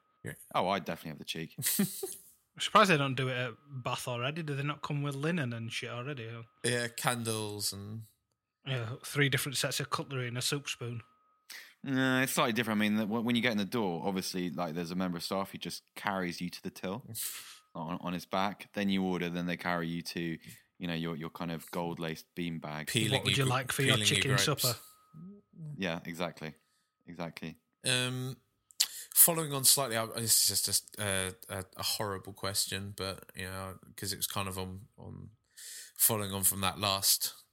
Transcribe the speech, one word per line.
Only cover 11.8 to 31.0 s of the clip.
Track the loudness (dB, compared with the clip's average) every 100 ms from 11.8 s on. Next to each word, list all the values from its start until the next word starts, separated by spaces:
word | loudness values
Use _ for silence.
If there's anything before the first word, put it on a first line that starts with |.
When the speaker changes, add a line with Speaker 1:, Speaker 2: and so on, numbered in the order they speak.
Speaker 2:
No, | 0 4 6 6
it's | 4
slightly | 4 4
different. | 4 4 4
I |
mean, | 4 4
the, | 2
when | 2 2 4
you |
get | 4
in | 2
the |
door, | 0 0 2 0
obviously, | 0 0 -2 -2 -2
like, | 0 -2
there's | -2 -2
a | -2
member | -2 -2
of |
staff | -2 -2 -2
who | -6
just | -8 -8 -12
carries | -6 -2 0 0 -2
you | -6
to | -6
the | -10
till | -6 -6 -6 -6 -6 -6 -8
Speaker 1:
<laughs> | -12 -18 _
Speaker 2:
on, | -10 -6 -6
on | -4
his | -6 -2
back. | 0 0 -2 -8
Then | -2 2
you | 4
order, | 4 2 0
then | -2 -2
they | -2
carry | 0 0 0
you | -2
to, | -4 -4 -2 -4 -8 -18 _ -8
you | -4
know, |
your, | -2 -2
your | -4 -6
kind | -6 -6
of | -6 -6
gold-laced | -4 -2 -2 -4 -6 -8
beanbag. | -6 -4 -4 -6 -6 -2
Speaker 1:
Peeling | 0 2
Speaker 3:
What | 2
would | 2 2
Speaker 1:
your | 4
Speaker 3:
you |
Speaker 1:
gr-, | 2
Speaker 3:
like | 0
for | 2
your | 4 4
Speaker 1:
peeling | 4
your | 4
Speaker 3:
chicken | 4
Speaker 1:
grapes. | 4
Speaker 3:
supper? | 4 4 2 0 -6 -20 _ -18 -16 -18 -20 -14 -10 -4
Speaker 2:
Yeah, | -2 -2
exactly, | -6 -4 -4 -4 -10 -10 _ _ _ _ -16
exactly. | -8 -8 -8 -10 -12 _ _ 0
Speaker 1:
Um, | 0 0 -2 -6 -10 _ _ _ -4 -4 -4 0
following | 6 6 6 0
on | 4
slightly, | 6 6 6 2
I, | 0
this | 0 4 6 6
is | 4
just | 2 0 -2
a, | -4